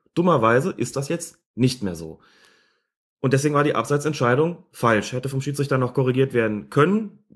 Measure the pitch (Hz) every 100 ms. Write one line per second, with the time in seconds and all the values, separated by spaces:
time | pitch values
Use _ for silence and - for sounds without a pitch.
0 | _ - 180 151 113 120 180 - 120 135
1 | 139 165 - - _ - 131 131 98 82
2 | 80 80 _ _ _ _ _ _ _ _
3 | _ _ 131 135 147 143 147 - 117 143
4 | 147 147 123 127 160 170 _ - 120 107
5 | 98 127 135 135 139 143 139 131 127 139
6 | 127 127 135 120 110 104 - 139 156 208
7 | 214 - _